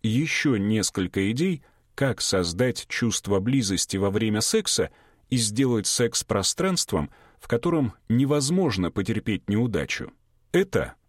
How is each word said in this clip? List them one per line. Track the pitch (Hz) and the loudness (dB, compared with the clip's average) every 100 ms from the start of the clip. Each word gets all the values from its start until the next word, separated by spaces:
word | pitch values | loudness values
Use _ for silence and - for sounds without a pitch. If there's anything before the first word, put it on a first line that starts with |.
еще | 113 120 160 - 151 110 | -2 0 0 0 2 2
несколько | 101 110 92 - 90 98 98 | 2 0 0 -2 -2 0 0
идей, | 120 185 156 - _ _ - | 0 0 -2 -8 _ _ -4
как | 135 107 | -2 -2
создать | - 95 85 87 127 - - | -2 0 0 0 -2 -2 -6
чувство | - 117 - 98 98 | -2 -2 -2 0 0
близости | 107 135 98 92 - 98 | 2 0 0 -2 -2 0
во | 101 | 0
время | 104 110 107 | 0 0 0
секса | - 220 - - 82 - _ _ - | 2 0 0 -2 -2 -6 _ _ -4
и | 127 | -2
сделать | 107 107 135 117 98 | 0 0 2 2 0
секс | - 117 - | 0 0 -2
пространством, | - 101 95 - 190 175 - 90 - - - _ | -2 0 0 0 0 0 0 -2 -2 -8 -20 _
в | - | -4
котором | 120 175 165 120 - - | -2 2 0 0 -2 0
невозможно | 117 135 147 139 180 170 95 90 | 2 4 2 2 2 2 0 -2
потерпеть | - 95 107 - 98 - | -2 -2 -2 -2 -4 0
неудачу. | 104 120 87 69 - - - _ _ _ | 0 0 -2 -4 -6 -10 -16 _ _ _
Это | 175 190 98 - - | 0 2 0 -2 -8